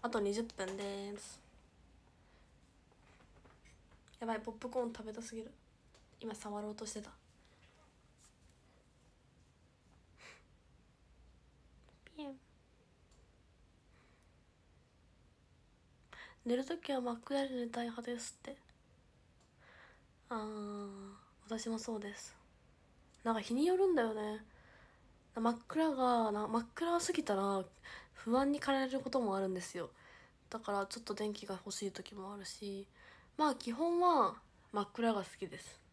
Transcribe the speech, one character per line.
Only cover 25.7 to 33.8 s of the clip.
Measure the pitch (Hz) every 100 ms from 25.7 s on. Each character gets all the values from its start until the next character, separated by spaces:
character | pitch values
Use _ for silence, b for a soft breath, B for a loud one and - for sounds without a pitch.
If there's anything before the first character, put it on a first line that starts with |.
| 311 320 262
が、 | 254 240 220
な-、 | 208 214
真 | 226
っ | 233 -
暗 | 339 339
す | 339
ぎ | 349
た | - 202
ら | 196 196 185 - B B B
不 | - - 247
安 | 277
に | 294
駆 | - 269
ら | 262
れ |
る | 262
こ | 262
と | 262
も | 226 196
あ |
る | 190
ん |
で | 180
す | 180 180
よ。 | 165 B B B B B -
だ | 226
か | 220
ら | 202 196
ち | -
ょ |
っ |
と | 233
電 | 208 214
気 | 208 202
が | 190
欲 | -
し | 190 202
い |
時 | - 190
も | 202 196
あ | 202
る |
し、 | 190 - 202 196 196 B B B B -
ま | 302
あ | 254
基 | -
本 | 233